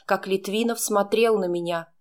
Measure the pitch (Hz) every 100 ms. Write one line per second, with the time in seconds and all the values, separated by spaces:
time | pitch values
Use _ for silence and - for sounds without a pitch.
0 | - 196 196 190 196 214 233 233 - 202
1 | 202 220 226 214 180 175 170 170 165 _